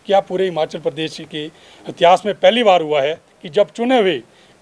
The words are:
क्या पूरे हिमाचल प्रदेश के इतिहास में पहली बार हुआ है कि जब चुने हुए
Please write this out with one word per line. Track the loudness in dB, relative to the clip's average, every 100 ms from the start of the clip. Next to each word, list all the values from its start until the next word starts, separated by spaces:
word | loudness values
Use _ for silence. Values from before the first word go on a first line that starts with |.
| 0
क्या | 0
पूरे | 0 -4 -4
हिमाचल | -4 -6 -6
प्रदेश | -8 -6 -10 -10
के | -14 -12 -14 _ -20 -20 -14
इतिहास | 2 4 4 0
में | 2
पहली | 2 4
बार | 2 2
हुआ | 2 -2
है | -2 -4 _ _
कि | -4
जब | -2 -2
चुने | -2 0 2
हुए | 0 -2 -10 _ _ _